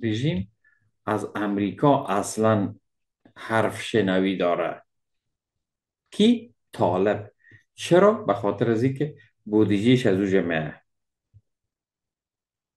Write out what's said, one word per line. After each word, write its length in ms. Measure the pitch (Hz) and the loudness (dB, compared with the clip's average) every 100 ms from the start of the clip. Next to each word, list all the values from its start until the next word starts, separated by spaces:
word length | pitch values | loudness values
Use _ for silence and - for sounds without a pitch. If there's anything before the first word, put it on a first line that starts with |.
رژیم 480 | 117 107 151 180 - _ _ _ _ _ - | -4 -2 -2 -4 -6 _ _ _ _ _ -6
از 260 | 104 - 101 | -4 -6 -6
امریکا 720 | 104 101 101 - 143 139 - | -4 -2 -2 2 2 2 0
اصلاً 680 | 98 92 - 110 107 98 - _ _ _ _ _ - | -4 -4 -2 0 2 -2 -8 _ _ _ _ _ -18
حرف 460 | - 113 110 107 | -4 -2 -2 -4
شنوی 560 | - 117 95 92 95 92 | -4 0 0 0 0 0
داره. 460 | 90 87 82 - _ _ _ _ _ _ _ _ _ _ _ _ _ | 0 0 -4 -8 _ _ _ _ _ _ _ _ _ _ _ _ _
کی؟ 420 | - 214 233 - _ _ | 2 2 2 -4 _ _
طالب. 600 | - 92 90 104 101 - _ _ - _ | -2 0 2 0 -2 -6 _ _ -20 _
چرا؟ 400 | - - 175 202 | -12 2 4 4
به 200 | 226 - | 2 -2
خاطر 380 | 101 104 - 117 | -2 -2 -2 0
از 120 | 110 | 0
اینکه 320 | 135 135 151 - _ _ 104 | 0 -2 -6 -8 _ _ -2
بودجهش 600 | 107 104 101 117 127 120 | 2 2 2 4 4 2
از 140 | 95 | 0
اوجه 220 | 98 95 | 2 0
میه. 400 | 85 80 76 - _ _ _ _ _ _ _ _ _ _ _ _ _ _ _ _ _ _ _ | 0 -4 -6 -12 _ _ _ _ _ _ _ _ _ _ _ _ _ _ _ _ _ _ _